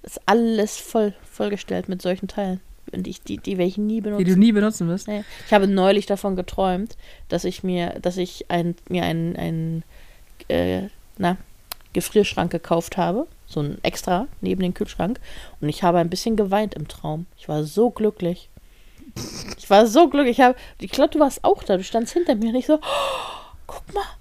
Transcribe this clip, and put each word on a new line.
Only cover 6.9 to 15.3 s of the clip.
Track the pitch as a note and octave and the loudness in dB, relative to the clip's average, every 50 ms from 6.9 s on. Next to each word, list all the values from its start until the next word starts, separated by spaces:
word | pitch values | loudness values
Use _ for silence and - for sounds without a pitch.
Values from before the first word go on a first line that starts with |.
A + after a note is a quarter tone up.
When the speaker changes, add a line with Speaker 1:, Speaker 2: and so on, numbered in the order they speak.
| - - - - - - - - | -10 -14 -16 -18 -18 -18 -8 -4
Speaker 1:
dass | E3 F3 - | -4 -2 -2
ich | F3+ F#3 - - | -4 -6 -4 -4
mir, | F#3 F3+ F3 E3+ - - - | -2 -2 0 -2 -2 -4 -2
dass | - F3+ F3+ F#3+ | -4 -4 -2 -2
ich | F3 F3+ - - - - | -4 -4 -6 -14 -6 -2
ein, | F#3 F3 E3+ E3+ F3 - - - | -2 0 0 -2 -4 -6 -8 -4
mir | F#3 F3 E3+ | -2 -2 0
ein, | E3+ D#3+ E3 E3 E3+ - | 0 -2 -2 -2 -4 -4
ein, | - F3 E3 E3 D#3+ D#3+ E3 E3 E3 - - - - - - - - - - - - - - | -4 -4 -4 -4 -4 -4 -4 -4 -6 -8 -12 -20 -20 -20 -20 -20 -20 -20 -20 -20 -20 -6 -2
äh, | - E3+ - - F#3 F#3 G3 G3+ - - - - - | 0 0 2 0 0 -2 -4 -8 -12 -18 -20 -20 -8
na, | - F#3+ F3 F3+ F#3 - - - - - - - - - - - | -2 -2 -2 -2 -4 -8 -20 -20 -20 -16 -16 -16 -16 -16 -6 -6
Gefrierschrank | F#3 - - - G#3+ G3+ - - - F3 F3 | -6 -6 2 2 2 2 4 0 -2 -2 -2
gekauft | - E3 - - E3+ E3+ E3+ - - G3 | -2 -6 -2 0 0 0 0 -2 -2 0
habe. | E3+ E3+ F3+ A#3 D#4+ - - - - | 0 0 0 -2 -4 -6 -10 -20 -20
So | - - D#3+ | -8 -4 -4
ein | D3 C#3+ - - | -4 -4 -4 -4
extra | - - - - - - F3+ F3+ B3 D4 - - | -4 -4 -4 -4 -2 0 0 0 0 -6 -10 -6
neben | - F#3+ F#3+ F#3+ | -4 -4 -2 0
den | F#3 F3 F#3 | -2 -4 -2
Kühlschrank. | - G#3+ - - - E3 F#3 B3+ - - - | -4 -6 -8 -4 -4 -4 -4 -4 -6 -10 -14